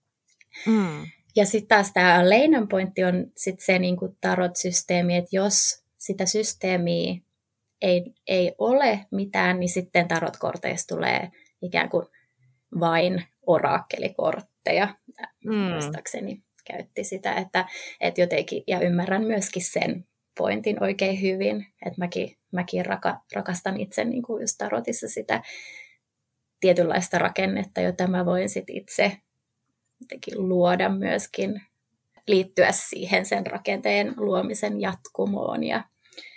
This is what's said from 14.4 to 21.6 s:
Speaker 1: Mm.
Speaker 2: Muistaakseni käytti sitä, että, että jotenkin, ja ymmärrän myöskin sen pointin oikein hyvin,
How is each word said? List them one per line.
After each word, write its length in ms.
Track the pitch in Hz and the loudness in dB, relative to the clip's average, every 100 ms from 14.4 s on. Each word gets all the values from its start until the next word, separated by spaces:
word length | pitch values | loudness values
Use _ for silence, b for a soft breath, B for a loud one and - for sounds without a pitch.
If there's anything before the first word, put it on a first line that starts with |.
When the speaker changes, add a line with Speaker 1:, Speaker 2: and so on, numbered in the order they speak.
| - _ - 170 196 - _ - - _ - | -8 _ -2 0 0 -4 _ -20 -20 _ -6
Speaker 1:
Mm. 100 | 214 | -2
Speaker 2:
Muistaakseni 880 | 190 165 147 156 - - 196 196 _ - - | -2 -2 -4 -6 -8 -8 -8 -12 _ -20 -16
käytti 380 | - - - | -14 -10 -8
sitä, 300 | 202 190 - | -6 -6 -4
että, 320 | - 185 185 185 B B B | -4 -4 -4 -4 B B B
että 200 | 175 175 | -4 0
jotenkin, 420 | 175 160 151 160 - | 0 2 -2 -6 -4
ja 120 | 180 | 0
ymmärrän 440 | 175 175 180 190 | 2 0 0 0
myöskin 400 | 220 220 196 - | 0 0 0 2
sen 420 | - - - - - _ _ - | 2 2 0 -4 -10 _ _ -4
pointin 460 | - - 214 208 | -2 -2 -2 -2
oikein 380 | 196 196 190 190 | -2 -2 -2 0
hyvin, 440 | 190 190 202 214 | -2 0 -2 -4